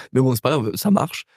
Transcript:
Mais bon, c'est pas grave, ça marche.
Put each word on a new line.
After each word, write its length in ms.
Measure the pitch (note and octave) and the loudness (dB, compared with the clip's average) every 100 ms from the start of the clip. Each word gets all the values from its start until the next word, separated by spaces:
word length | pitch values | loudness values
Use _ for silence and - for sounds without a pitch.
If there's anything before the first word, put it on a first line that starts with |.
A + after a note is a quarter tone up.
| - | -4
Mais 80 | B2 | 0
bon, 140 | C3 | 2
c'est 80 | A#2 | 2
pas 80 | B2+ D3+ | 0 0
grave, 140 | G#2+ | -2
ça 160 | - G#3 | -4 0
marche. 360 | G3 - - - | 2 0 -6 -16